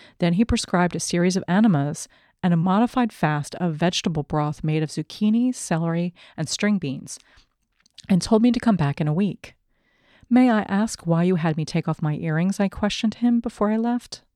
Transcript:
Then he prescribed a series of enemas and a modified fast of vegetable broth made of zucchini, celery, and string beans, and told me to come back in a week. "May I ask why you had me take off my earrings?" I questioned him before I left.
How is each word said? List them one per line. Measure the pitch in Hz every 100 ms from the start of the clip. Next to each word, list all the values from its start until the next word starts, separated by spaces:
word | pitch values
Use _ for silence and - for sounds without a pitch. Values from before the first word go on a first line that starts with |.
| - -
Then | 170
he | 175
prescribed | 233 233 - 180 175 170
a |
series | - 175 180 185
of | -
enemas | 185 226 147 143 160 - _ _ _
and | 185
a | 165
modified | 180 196 240 262 233
fast | - 151 151 147 -
of | 175 151
vegetable | 165 - 202 156
broth | 147 151 147 - 156
made | 156
of | 156
zucchini, | - 151 - 214 226 254 254
celery, | - 160 165 170 175 - - -
and | 160
string | - 208 202
beans, | 143 135 - - _ _ _ _ _ _ _ - -
and | 185
told | - 220
me | 247
to | 240
come | 233 180
back | 143 -
in | 151
a |
week. | 151 202 - - _ _ _ _ _ _ _ -
"May | 240 254
I | 214
ask | - 196 226 - 170
why | 165
you | 180 180
had | 165 156
me |
take | 151 170 165
off | 156
my | 151 151
earrings?" | 165 156 185 196
I | 190
questioned | - 208 - 220 -
him | 240 240
before | 226 - 208
I | 220
left. | 233 240 - - _